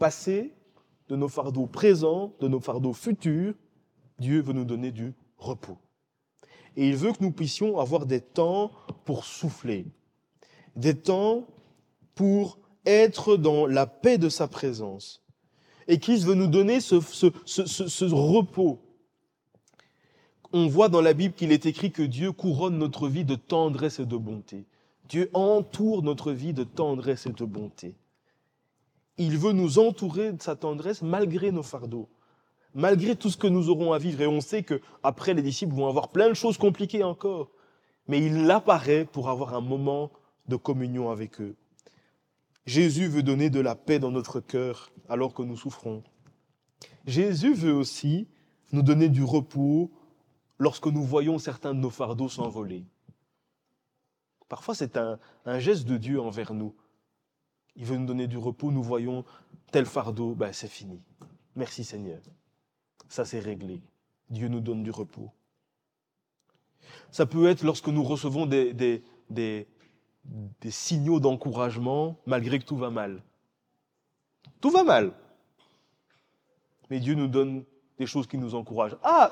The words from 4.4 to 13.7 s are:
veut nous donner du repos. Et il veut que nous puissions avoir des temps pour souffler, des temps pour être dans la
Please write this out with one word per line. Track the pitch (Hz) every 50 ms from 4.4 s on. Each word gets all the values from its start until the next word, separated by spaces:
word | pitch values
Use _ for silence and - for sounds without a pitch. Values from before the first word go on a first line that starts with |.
| 147
veut | 135 135
nous | 135 123
donner | 120 120 117 123 127
du | 123 110 113 123 127 _ _ _ _
repos. | _ - - 127 110 - - 92 90 _ _ _ _ _ _ _ _ _ _ _ _ _ _ _ - - - -
Et | - 139 139
il | 139
veut | 131 156 220 214
que | - 190
nous | 190
puissions | 156 - 165 143 - - 202 214 208 175
avoir | 135 123 151 165 147
des | 127 131 123
temps | - - - - 170 170 180 196 208 208 - - - - - - _
pour | - 143 117 -
souffler, | - - - - 160 - - - 120 107 98 90 - - _ _ _ _ _ _ _ _ _ _ - _ _ _ _ -
des | 120 120 151 151
temps | 151 - - 185 190 202 214 226 240 247 - - _ _ _ _ _ _ _ _ _ _ _ _
pour | - 196 196 196 202 202 180 - - - _ _ _ -
être | - 202 214 220 226 - - - 214 208
dans | 196 151 156 151 147 151
la | 139